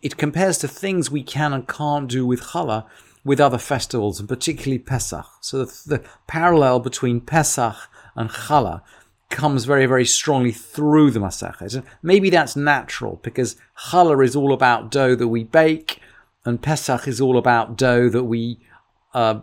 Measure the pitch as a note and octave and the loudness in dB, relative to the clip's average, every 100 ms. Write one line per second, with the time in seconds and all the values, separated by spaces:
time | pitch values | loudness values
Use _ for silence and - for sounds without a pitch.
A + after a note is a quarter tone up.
0 | D3 - D3 D#3 F#3+ E3+ C#3 - G3 F#3 | -10 -4 -4 0 0 0 -6 -8 -4 -2
1 | B2+ D3 B2 C#3 D3+ C#3 C3+ - D3 D3 | -2 -6 -6 -4 -4 -4 -6 -8 -4 -4
2 | C3+ B2+ B2 B2 - E3+ D#3+ A2 - - | -4 -2 -2 -2 -4 -6 -4 -4 -6 -18
3 | _ _ C3+ C#3 C#3+ A#2+ - C3 - B2 | _ _ -2 4 4 2 -2 -4 -4 -4
4 | G#2 F#2+ G#2 B2+ - D#3+ C#3 B2+ - B2+ | -4 -4 -6 -6 -6 -6 -4 -4 -4 -6
5 | - D#2+ - _ - C3+ B2+ - - D3 | -4 -10 -14 _ -8 -6 -6 -10 -6 -6
6 | - _ - D#3 E3+ E3 C3+ B2+ A#2+ - | -6 _ -10 -2 0 2 4 2 -2 -4
7 | B2 A#2+ - D#3+ D3 - A#2 G#2 - _ | -2 -2 -2 0 0 0 -2 -4 -16 _
8 | - - A2 - - D3 G#2 E2 - _ | -16 -10 -8 -8 0 0 0 -4 -14 _
9 | _ _ - - D3 C#3 A#2 C#3 C3 C3 | _ _ -12 -4 -2 0 2 2 4 2
10 | B2 - - C#3 B2 A2+ - - D3+ D3+ | 2 0 0 0 0 -2 -10 -4 2 6
11 | D3 A2+ G2+ - E2+ - F2+ B2 - - | 6 4 -4 -6 -12 -12 -10 -10 -12 -8
12 | E3 G3 F#3+ F3 C#3 C#3+ C#3+ C#3 - - | 2 4 6 2 2 -2 0 0 -2 -10
13 | G#2+ F2 - B2 A#2+ - _ - - F3 | -10 -10 -8 -4 -4 -6 _ -18 -2 4
14 | E3+ C#3 C3 C#3 C#3 C3 C3 A#2 A2 C#3 | 4 6 4 2 0 2 2 2 0 0
15 | C3 B2 A#2+ A#2 A2+ D#3+ D#3+ D#3+ - - | 2 2 0 -2 2 4 4 2 -4 -12
16 | - _ _ _ - A#2+ C#3+ D3+ - B2 | -14 _ _ _ -4 -4 -2 -2 -2 -4
17 | - A2+ C3 B2+ A#2+ A#2 A2+ A2+ C3 B2 | -4 -2 2 2 4 2 0 0 2 4
18 | B2 A#2 B2 A#2 A#2 A#2+ _ _ _ _ | 4 2 -2 -4 -4 -10 _ _ _ _
19 | _ B2+ A2+ A2 | _ 0 0 0